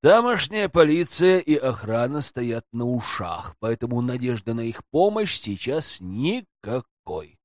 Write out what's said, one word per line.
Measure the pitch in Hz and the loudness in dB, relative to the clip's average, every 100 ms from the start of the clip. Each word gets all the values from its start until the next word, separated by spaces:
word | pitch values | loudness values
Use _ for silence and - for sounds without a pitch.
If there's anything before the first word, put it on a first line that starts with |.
Тамошняя | - 214 240 226 - 214 196 | 8 6 6 0 -2 -2 0
полиция | 175 156 160 170 - 180 185 | 4 4 4 0 2 4 4
и | 160 147 | 4 2
охрана | 131 107 107 113 120 147 | 2 -4 -2 -2 0 -2
стоят | 139 - 120 113 - | -6 -6 -4 -4 -6
на | 117 120 | -4 -2
ушах, | 123 107 - 87 85 - - | -2 -4 -6 -6 -8 -10 -8
поэтому | 110 117 120 120 | -4 -2 -2 -2
надежды | 123 127 123 120 110 | -2 -2 -2 -4 -4
на | 117 | -4
их | 113 113 - | -4 -8 -4
помощь | 147 196 214 214 - | 2 2 2 -2 -4
сейчас | - 98 - 147 147 - | -6 -6 -4 -4 -4 -8
никакой. | 92 98 143 240 214 _ 101 123 - _ - 90 78 _ | -8 -4 -2 -2 -6 _ -6 -6 -6 _ -10 -10 -10 _